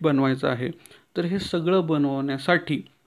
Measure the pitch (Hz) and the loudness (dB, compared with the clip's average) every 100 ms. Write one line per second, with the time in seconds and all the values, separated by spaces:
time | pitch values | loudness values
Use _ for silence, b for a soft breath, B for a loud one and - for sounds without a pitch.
0 | 160 139 135 131 139 123 127 165 B B | 0 2 2 2 0 -2 -4 -8 B B
1 | B - 175 190 - 175 170 190 165 151 | B -4 -2 -2 -2 -2 2 2 2 2
2 | 143 139 139 135 135 175 - 151 - _ | 0 0 -4 -2 2 2 2 -6 -6 _